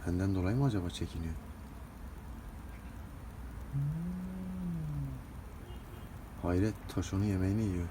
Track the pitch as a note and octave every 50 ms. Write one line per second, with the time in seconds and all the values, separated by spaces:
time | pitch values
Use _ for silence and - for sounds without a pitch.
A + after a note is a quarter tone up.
0 | - F2 F2 F2+ F#2 G2 G2 F#2+ F#2 F#2 G#2+ B2+ C#3 C#3 A2 G2+ F2 F2 D#2 -
1 | E2+ D#2+ - E2 D#2+ D#2+ D#2+ - - - - - - - - - - - - -
2 | - - - - - - - - - - - - - - - - - - - -
3 | - - - - - - - - - - - - - - - C#3 C#3+ D3 D#3 E3
4 | E3+ F3 F3+ F3+ F#3 F#3 F#3 F#3 F#3 F#3 F#3 F#3 F3+ F3 E3+ E3 D#3 D3+ D3 C#3+
5 | C#3+ C3+ C3+ B1+ A#1+ - - - - - - - - - - - - - - -
6 | - - - - - - - - - E2+ F2+ F#2 G2 G#2+ G#2 - - - - -
7 | F2+ - - G2 G2+ G#2 G2 F#2 F#2 F#2+ G2 G#2+ A2 G#2 F#2 F2+ F2 E2+